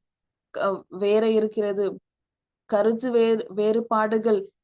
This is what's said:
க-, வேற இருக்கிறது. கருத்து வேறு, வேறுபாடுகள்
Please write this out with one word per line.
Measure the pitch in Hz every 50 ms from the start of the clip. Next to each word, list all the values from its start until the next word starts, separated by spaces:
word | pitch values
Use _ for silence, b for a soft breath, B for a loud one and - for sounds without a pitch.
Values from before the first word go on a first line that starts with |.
| _ _ _ _ _ _ _ _ _ _ -
க-, | - - 202 190 165 - _ - 185
வேற | 202 202 208 220 220 226
இருக்கிறது. | 220 220 214 214 214 220 208 208 202 196 202 190 - 190 - _ _ _ _ _ _ _ _ _ _ _ _ _
கருத்து | - 202 202 220 226 226 254 254
வேறு, | 233 233 226 226 226 220 - - 190
வேறுபாடுகள் | 202 208 214 220 233 233 - 233 214 220 214 220 226 214 233 214 196 196 - _ _